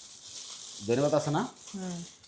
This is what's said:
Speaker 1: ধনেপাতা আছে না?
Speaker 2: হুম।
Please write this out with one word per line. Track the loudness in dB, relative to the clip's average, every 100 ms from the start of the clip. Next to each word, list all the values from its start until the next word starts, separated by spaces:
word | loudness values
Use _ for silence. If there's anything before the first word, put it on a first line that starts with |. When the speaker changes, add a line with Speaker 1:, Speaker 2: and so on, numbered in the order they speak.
| -10 -12 -10 -8 -8 -8 -8 -4 2
Speaker 1:
ধনেপাতা | 4 6 6
আছে | 6
না? | 2 0 -6 -10 -8
Speaker 2:
হুম। | -6 -6 -8 -14